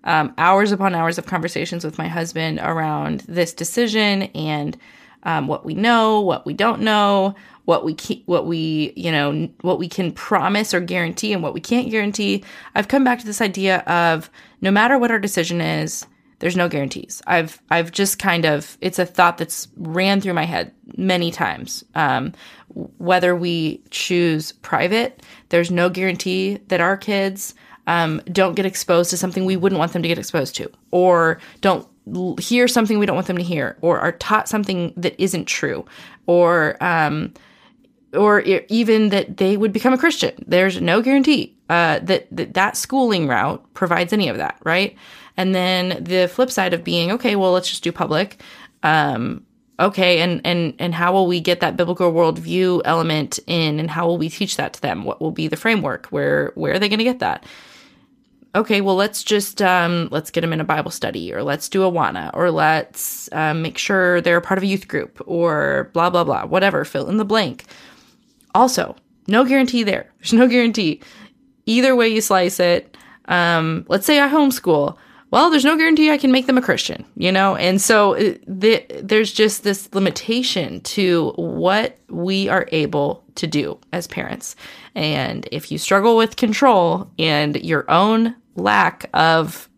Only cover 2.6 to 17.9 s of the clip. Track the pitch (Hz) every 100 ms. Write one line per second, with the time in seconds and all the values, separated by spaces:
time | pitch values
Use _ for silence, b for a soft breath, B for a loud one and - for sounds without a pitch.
2.6 | - 165 156 151 151 147 - 170 170 -
3.6 | 170 - 240 220 208 196 196 - 156 151
4.6 | 147 - B B B B - 160 131 123
5.6 | - 160 226 233 220 214 196 151 - 151
6.6 | 196 - 214 214 202 202 196 196 B B
7.6 | - 165 160 156 - - - 175 - 165
8.6 | 160 156 151 - 170 151 143 151 165 _
9.6 | 180 180 170 - 170 - - 196 180 208
10.6 | 214 180 175 180 170 - 214 196 156 -
11.6 | - 240 - 220 208 208 202 196 B B
12.6 | B - 202 269 262 240 214 208 214 190
13.6 | 190 185 - 170 170 160 - B B B
14.6 | 190 202 233 269 240 226 196 180 170 175
15.6 | 160 156 156 - - b b b 175 175
16.6 | 175 147 139 - - - - 175 160 -
17.6 | _ 165 170